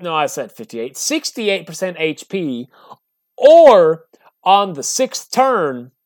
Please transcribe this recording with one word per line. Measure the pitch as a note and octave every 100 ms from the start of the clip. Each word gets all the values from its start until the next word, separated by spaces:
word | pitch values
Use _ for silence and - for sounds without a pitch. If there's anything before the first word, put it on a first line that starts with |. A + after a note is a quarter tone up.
no, | F3
I | D#3+ C#3+
said | - A#2
fifty-eight, | - A2 A2+ A#2+ -
sixty-eight | - D#4 - - G#3+ G3 E3+
percent | E3 F#3 E3
H | D#3+ D3+ -
P, | G3 D#3+ A#2+ C3 _ _ - _ _ _ -
or | C#4+ E4 D#4 G#3+ D#3+ D#3+ _ _ _ _
on | F3+ G3 G3
the | D3+
sixth | - - C4 - -
turn, | - C4+ A#3 D3+ B2 B2+ _